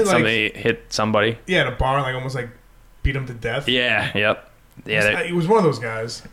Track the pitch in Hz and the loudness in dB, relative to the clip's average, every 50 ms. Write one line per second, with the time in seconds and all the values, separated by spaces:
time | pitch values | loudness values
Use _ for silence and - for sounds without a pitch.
0 | 220 196 180 - - 110 113 110 110 - - - 107 117 113 - - - - - | 4 4 2 2 2 2 2 2 0 0 -2 -2 -2 -2 -2 -2 -6 -8 -2 -2
1 | 107 110 107 104 104 113 113 - - - 185 165 139 127 117 - 131 131 135 143 | 0 2 2 2 2 2 0 -4 -4 -2 0 0 0 -2 -2 -2 0 0 0 0
2 | 135 127 127 127 131 131 123 127 117 117 - - - - - - - - - - | -2 -2 -6 -6 -6 -6 -6 -6 -8 -10 -14 -20 -20 -20 -20 -20 -20 -20 -14 -4
3 | - - - 135 131 131 120 117 - 117 117 139 139 120 127 127 123 120 110 104 | -4 -2 -2 -2 -6 -8 -10 -8 -6 -4 -4 -2 0 0 2 2 2 2 2 2
4 | - - - 101 104 107 - - - - - _ _ - - - - - 107 107 | 0 0 0 0 2 2 0 -2 -6 -20 -20 _ _ -20 -20 -16 -8 -2 0 2
5 | 104 104 101 90 - 175 175 175 160 180 220 220 180 151 123 113 120 113 113 110 | 2 2 2 0 -2 -2 -2 0 2 4 4 4 4 4 2 0 -6 -8 -6 -6
6 | 117 120 - - - - | -8 -8 -10 -12 -12 -6